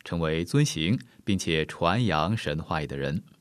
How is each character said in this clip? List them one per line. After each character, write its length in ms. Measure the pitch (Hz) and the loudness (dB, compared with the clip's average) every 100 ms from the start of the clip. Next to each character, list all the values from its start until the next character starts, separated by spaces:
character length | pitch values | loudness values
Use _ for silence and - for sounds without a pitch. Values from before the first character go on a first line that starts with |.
成 180 | - 85 | -6 -2
为 220 | 80 80 | 0 0
遵 220 | 85 139 147 | 0 2 2
行 340 | 80 80 123 - - | 2 0 0 -2 -8
并 140 | - 98 | -2 0
且 260 | - 80 78 | 2 0 0
传 360 | - 85 101 | 0 2 2
扬 320 | 120 78 80 113 | 2 2 2 0
神 240 | - 76 | -2 -4
话 220 | - 78 | -4 -4
语 60 | 73 | -4
的 100 | 69 | -4
人。 240 | 69 76 - - | -4 -4 -6 -18